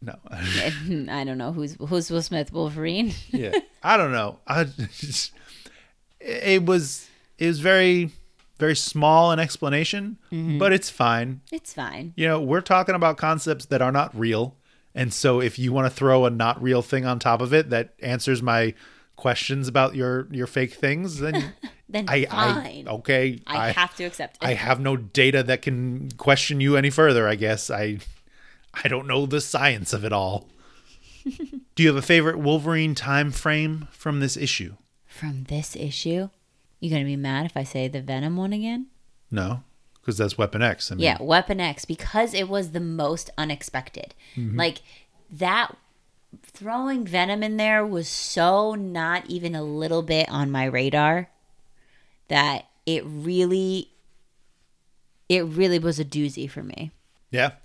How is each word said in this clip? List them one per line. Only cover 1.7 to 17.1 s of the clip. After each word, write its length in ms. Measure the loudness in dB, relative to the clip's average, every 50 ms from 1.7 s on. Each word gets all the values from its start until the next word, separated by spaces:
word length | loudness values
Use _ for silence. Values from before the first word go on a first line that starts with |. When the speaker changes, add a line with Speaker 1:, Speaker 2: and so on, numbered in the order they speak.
| -8 -10 -4 -2
Speaker 2:
who's 220 | 0 0 0 0
Will 120 | -2 -2
Smith? 300 | -2 -2 -2 -4 -4 -4
Wolverine? 600 | -4 -4 -4 -4 -4 -4 -4 -2 0 0 0 0 -2 -6
<laughs> 80 | -8 -6
Speaker 1:
Yeah. 220 | -4 -4 -2 0 0 -2 -2 -4 _ _
I 140 | 2 4 4
don't 140 | 6 4 2
know. 280 | 2 0 0 -2 -4 -10 _ -2
I 160 | 0 0 0
just, 680 | 0 -2 -6 -8 -8 -8 -12 -10 -6 -4 -6 -6 -6 -10 -20 -20 -20 -20 -20 -20 -20 -20 -20 -20 _ _ _ _ _ _ _
it 440 | -10 -8 -8 -2 2 4 4 4 6
was, 420 | 4 2 2 2 -2 -8 -10 -14 -18 _ _ _ _ _ -2
it 80 | 0
was 140 | 0 0 2
very, 500 | 4 4 6 6 6 6 4 4 2 -2 -6 -12 -20 -20 _ _ _ _ _ 0
very 160 | 0 2 2
small 560 | 0 -2 -2 0 4 6 8 8 8 8 8
an 80 | 6 2
explanation, 800 | 0 -2 -2 -4 -2 0 0 0 0 0 -4 -4 -6 -8 -10 -12 _ _
Speaker 2:
Mm-hmm. 260 | -8 -6 -2 -2 0 2
Speaker 1:
but 140 | 4 4
it's 180 | 4 4 2 -4
fine. 500 | -2 2 2 4 4 2 0 -4 -6 -10 _ -12
Speaker 2:
It's 200 | -12 -12 -12 -12
fine. 400 | -12 -10 -10 -10 -10 -10 -12 -10 -4
Speaker 1:
You 100 | 0 2
know, 140 | 2 2 2
we're 220 | 2 0 0 0
talking 320 | 2 4 4 4 4 2 2
about 200 | 4 4 2 2
concepts 500 | 2 0 0 0 0 0 -2 -4 -4 -2
that 140 | -2 2 2
are 100 | 2 4
not 240 | 4 2 0 0 -2 -2
real. 380 | 0 0 2 0 0 -2 -6 _ _ _ _ _ _ _ _
And 180 | -2 -2 -2
so 280 | -2 2 2 4 4 4
if 180 | 2 0 -2 0
you 140 | -2 0
wanna 180 | 2 2 0 0
throw 340 | 0 2 4 6 6 6 6
a 60 | 4
not 300 | 2 2 0 0 0 0
real 200 | 0 2 2 2
thing 220 | 2 0 -2 -2 0
on 140 | -2